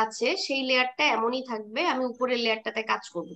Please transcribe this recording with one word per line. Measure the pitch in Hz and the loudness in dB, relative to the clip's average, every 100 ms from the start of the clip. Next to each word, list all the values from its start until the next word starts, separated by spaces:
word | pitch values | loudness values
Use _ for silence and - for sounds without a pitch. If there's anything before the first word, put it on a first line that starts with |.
আছে | 220 - 240 381 | 0 0 0 0
সেই | - 269 262 | -2 -2 2
লেয়ারটা | 254 254 - 294 | 2 2 2 2
এমনই | 226 233 262 254 | 4 2 0 -4
থাকবে, | 220 214 233 349 | -6 -6 -2 0
আমি | 262 254 | 2 -2
উপরের | 240 254 240 | -2 0 2
লেয়ারটাতে | 233 220 226 220 220 | 0 0 -2 -4 -2
কাজ | 214 - | -2 -2
করব। | 175 160 | -8 -8